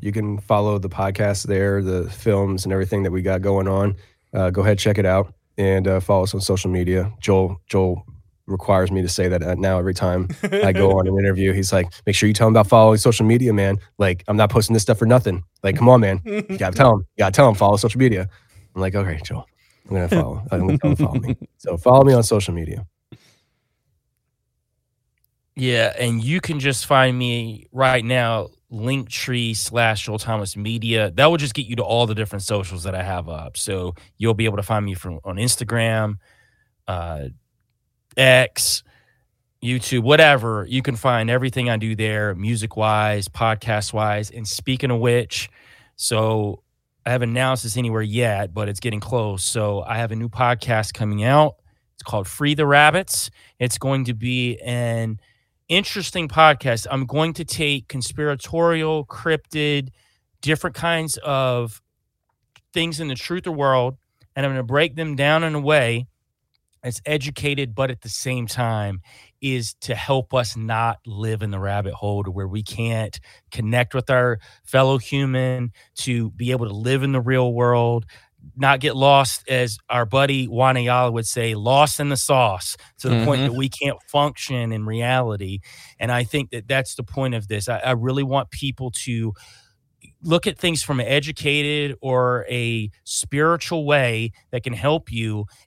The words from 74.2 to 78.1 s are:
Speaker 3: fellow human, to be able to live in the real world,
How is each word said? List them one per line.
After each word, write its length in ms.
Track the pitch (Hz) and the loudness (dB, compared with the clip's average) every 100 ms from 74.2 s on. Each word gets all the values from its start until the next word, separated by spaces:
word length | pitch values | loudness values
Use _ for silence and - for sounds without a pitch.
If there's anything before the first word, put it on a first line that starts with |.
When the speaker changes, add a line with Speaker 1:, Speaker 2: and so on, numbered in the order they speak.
| 123 110 - - | 2 -2 -8 -20
Speaker 3:
fellow 340 | - 131 135 135 | -2 2 4 2
human, 760 | - 139 135 127 127 127 120 - _ - | -2 -2 -2 0 -2 -2 -6 -10 _ -10
to 340 | 127 120 113 | -4 -2 -2
be 220 | - 123 | -4 -4
able 160 | 127 113 | -2 -4
to 60 | |
live 300 | 101 120 135 | -4 -2 0
in 80 | 139 | 0
the 80 | 131 | -2
real 320 | 120 131 123 | 0 2 2
world, 540 | 120 120 120 117 120 - | 2 2 4 2 0 -4